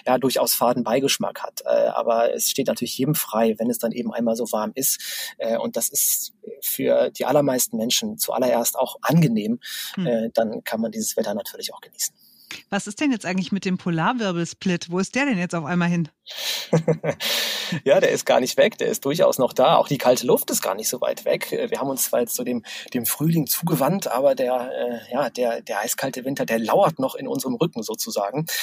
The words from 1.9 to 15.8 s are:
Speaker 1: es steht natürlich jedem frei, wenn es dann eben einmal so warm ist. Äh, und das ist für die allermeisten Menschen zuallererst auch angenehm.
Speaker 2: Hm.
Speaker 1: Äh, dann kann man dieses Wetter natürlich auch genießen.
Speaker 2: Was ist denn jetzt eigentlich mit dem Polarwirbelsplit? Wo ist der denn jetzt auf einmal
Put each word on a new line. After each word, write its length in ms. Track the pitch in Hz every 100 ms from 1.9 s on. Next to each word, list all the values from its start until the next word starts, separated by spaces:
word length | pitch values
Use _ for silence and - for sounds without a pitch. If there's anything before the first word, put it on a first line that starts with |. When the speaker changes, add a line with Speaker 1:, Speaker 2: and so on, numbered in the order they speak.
| - 117 117 120
Speaker 1:
es 160 | - -
steht 180 | - 131
natürlich 300 | 117 120 -
jedem 180 | 131 151
frei, 400 | - 110 113 107
wenn 100 | 117
es 100 | 120
dann 140 | 117
eben 200 | 120 117
einmal 220 | 113 117 113
so 160 | 117
warm 220 | 110 107 120
ist. 580 | 135 - - - - -
Äh, 200 | 117 113
und 200 | 117 117
das 100 | -
ist 460 | - - - - _ - -
für 500 | - - 131 123 127
die 120 | -
allermeisten 540 | - 147 139 127 - 113
Menschen 400 | 117 - 110 110
zuallererst 600 | - 135 127 120 117 -
auch 200 | 127 -
angenehm. 580 | - 160 147 113 104 120 - - -
Speaker 2:
Hm. 120 | - 165
Speaker 1:
Äh, 240 | 113 117
dann 320 | 113 110 117 -
kann 160 | 113
man 100 | 113
dieses 240 | 110 110 -
Wetter 180 | 107
natürlich 400 | 104 - - -
auch 60 | -
genießen. 340 | - - - - _ _ - - -
Speaker 2:
Was 180 | 196 208
ist 120 | -
denn 120 | 302
jetzt 140 | 233 165
eigentlich 260 | 190 180
mit 140 | 196 185
dem 120 | 180
Polarwirbelsplit? 1120 | 185 165 180 247 202 170 170 - 196 175 -
Wo 80 | 180
ist 160 | 190 247
der 100 | 285
denn 120 | 190
jetzt 180 | 175 170
auf 80 |
einmal 240 | 147 175